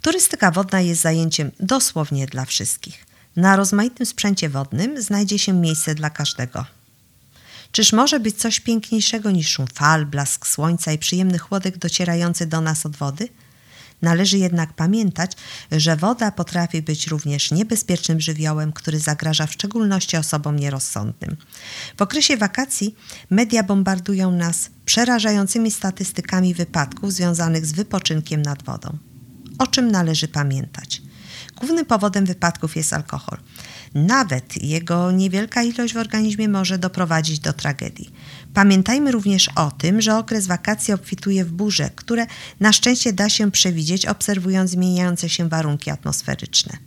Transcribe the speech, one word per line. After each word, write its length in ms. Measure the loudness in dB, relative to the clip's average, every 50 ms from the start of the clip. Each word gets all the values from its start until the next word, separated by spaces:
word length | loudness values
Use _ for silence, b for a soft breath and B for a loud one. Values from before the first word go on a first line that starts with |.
Turystyka 500 | 0 0 2 2 0 0 2 4 2 4
wodna 300 | 4 2 -2 0 2 2
jest 200 | 2 2 2 0
zajęciem 500 | 2 2 2 2 2 0 0 -2 -4 -4 -4 _
dosłownie 680 | -2 0 0 2 0 0 0 -2 -2 -2 -2 -4 -4 -4
dla 180 | -4 -6 -6
wszystkich. 600 | -4 -4 -4 -2 -4 -6 -6 -8 -16 -18 -20 b b b b b b b
Na 200 | 4 6 6 6
rozmaitym 500 | 6 4 4 2 2 2 0 -2 -4 -6
sprzęcie 440 | -6 -4 -2 -2 0 0 0 -2 -2
wodnym 520 | -2 -4 -4 -2 -2 -2 -2 -2 -2 -6
znajdzie 380 | -4 -2 0 0 0 0 0 0
się 140 | 0 2 2
miejsce 420 | 4 4 2 2 0 0 -2 -2
dla 140 | -2 -4 -6
każdego. 560 | -4 -4 -4 -4 -4 -4 -8 -8 -6 -8 -10 -10 _ _ _ _ _ _ _ _ _ _ _ _ B B B B B B B B
Czyż 220 | 0 4 4 6 6
może 260 | 6 4 4 2 0
być 180 | 0 -2 -2 -2
coś 220 | -2 -2 -2 -2
piękniejszego 720 | -2 0 -2 -2 0 0 0 0 0 0 -2 0 0 2
niż 180 | 2 2 2 0
szum 180 | -2 -2 -2 -6 -2
fal, 320 | 2 4 4 6 4 2
blask 420 | -2 -2 -4 -2 -2 -4 -4 -2 -4
słońca 440 | -2 0 0 0 0 0 0 -2
i 60 | -2 -2
przyjemny 420 | -2 -2 0 2 2 2 2 0
chłodek 380 | -2 -2 -4 -2 -2 -4 -6 -4
docierający 680 | -4 -4 -2 0 0 0 0 0 0 0 0 -2 -2
do 160 | -2 -2 0
nas 240 | 0 0 0 -2 -4
od 100 | -6 -6
wody? 340 | -4 -4 -6 -4 -6 -8 -10 B B B B B B B B B B B B B B
Należy 360 | 2 2 4 4 4 2 4 2
jednak 360 | 2 2 2 0 -2 -2 -4
pamiętać, 580 | -2 0 2 2 2 2 0 0 -2 -4 -6 -6 B B B B B B B
że 240 | 0 0 2 2 2
woda 360 | 2 2 0 0 2 0 -2
potrafi 500 | 0 -2 -6 -2 0 -2 -2 0 -2 -4
być 260 | -2 -2 -4 -4 -4 -4
również 440 | -4 -4 -2 -2 -2 -2 0 0
niebezpiecznym 720 | 2 0 2 2 0 -2 0 0 0 0 2 0 0 0
żywiołem, 520 | 0 -2 -2 -2 0 0 0 0 -2 -2 -4
który 260 | -4 -4 -4 -2 -2
zagraża 480 | 0 -2 -2 -2 0 0 0 0 -2 -2
w 60 | -4
szczególności 640 | -6 -8 -4 -2 0 2 2 2 0 0 0 -2 -2
osobom 420 | -2 0 -2 -2 -2 0 -2 0
nierozsądnym. 800 | 0 -2 -2 -4 -4 -4 -4 -4 -4 -4 -6 -6 -8 -8 -8 -8 B B B B B B B B B B B -2
W 40 |
okresie 360 | -2 0 0 0 2 2 2 2
wakacji 580 | 2 0 0 -2 -4 -4 -4 -4 -4 -4 -4 B B B B B B B
media 340 | 4 4 4 4 4 2 2
bombardują 680 | 4 2 2 4 2 2 0 0 -2 0 2 2 2
nas 380 | 2 2 0 0 -2 -2 -6 -6 -10 -12 -2
przerażającymi 840 | 0 2 2 4 4 2 2 2 2 2 2 2 2 2 2 2 0
statystykami 840 | 0 -2 -4 -4 -4 -4 -6 -6 -6 -6 -6 -2 0 2 2 2 2
wypadków 600 | 0 -4 -2 0 -2 -2 -2 -4 -6 -6 -4 -2
związanych 520 | 0 0 0 0 0 0 0 0 0 0
z 60 | -2
wypoczynkiem 680 | -2 -4 -4 -2 -4 -2 -2 0 -2 -2 -2 -2 -2 -2
nad 220 | 0 -2 -4 -6 -8
wodą. 340 | -10 -10 -8 -8 -10 -12 -12 -12 -16 -20 -20 -20 -20 -20 -20 -20 -18 -4 -2
O 80 | -2 0
czym 240 | 2 2 2 4
należy 360 | 4 2 2 2 0 0 -2 -2
pamiętać? 720 | -2 -2 0 0 0 -2 -6 -8 -12 -16 -12 -10 -12 -12 B B B B B B B B B B B
Głównym 300 | -8 -2 0 0 0 2
powodem 400 | 2 2 2 2 2 2 2 2
wypadków 500 | 2 0 0 0 -2 0 0 -6 -4 -4
jest 180 | -2 -2 -2 -2
alkohol. 440 | -4 -4 -6 -8 -10 -8 -10 -14 -14 -14 B B B B B B B B B B
Nawet 680 | 2 4 4 4 4 2 2 -2 -4 -4 -6 -10 -6 -4
jego 480 | -2 -2 -4 -2 0 0 0 2 2
niewielka 520 | 2 2 2 2 0 -2 -2 -2 -2 -2 -2
ilość 300 | 0 -2 -2 -4 -2 -2
w 40 | -4
organizmie 520 | -4 -2 0 0 0 0 0 0 0 0
może 280 | 2 2 0 0 -2 -2
doprowadzić 600 | -2 -2 -2 -2 0 2 2 0 0 0 -2 -2
do 140 | -2 -4 -4
tragedii. 600 | -2 -2 -4 -4 -4 -6 -10 -10 -12 -18 -18 B B B B B B B B 2
Pamiętajmy 580 | 6 6 8 8 6 6 4 2 2 2 2
również 380 | 2 2 2 2 2 2 2 2 2
o 160 | 0 0 0
tym, 300 | -2 -2 0 2 2 4
że 160 | 4 2 2 0
okres 300 | 0 -2 -2 -2 0 0
wakacji 460 | -2 -2 0 -2 -2 -2 0 0 -2
obfituje 520 | -2 -2 -6 -8 -4 -2 0 2 2 0
w 60 | 0
burze, 380 | -2 -2 -2 0 0 0 -2 -2 -4
które 320 | -10 -4 -2 0 0 0 -4 B B B B B B
na 140 | 6 6 6
szczęście 400 | 6 6 4 4 4 2 0 2
da 160 | 2 2 2
się 220 | 2 2 2 2
przewidzieć, 540 | 4 4 2 2 2 0 0 0 0 0 0
obserwując 680 | -2 -2 -2 0 -2 -2 0 0 0 2 2 2 2
zmieniające 580 | 2 2 2 2 2 2 2 0 0 -2 -2 -4
się 200 | -2 -2 -2 0
warunki 400 | 0 0 0 0 -2 -2 -4 -6
atmosferyczne. 880 | -8 -6 -4 -4 -4 -4 -4 -4 -6 -6 -6 -2 -2 -2 -2 -2 -8 -16 -18